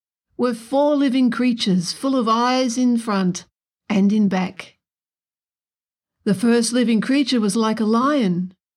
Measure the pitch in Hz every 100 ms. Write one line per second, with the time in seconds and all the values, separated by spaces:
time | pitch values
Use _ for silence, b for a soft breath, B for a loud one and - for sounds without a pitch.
0 | _ _ _ - 240 240 - 269 294 294
1 | 277 262 247 - 247 233 214 180 170 -
2 | 269 262 226 226 247 254 262 233 254 240
3 | 226 196 185 180 - _ _ _ - 196
4 | 196 214 202 185 180 - - _ _ _
5 | _ _ _ _ _ _ _ _ _ _
6 | _ _ - 190 240 233 233 240 233 226
7 | - 269 277 247 208 214 220 220 214 226
8 | 262 294 208 175 185 - _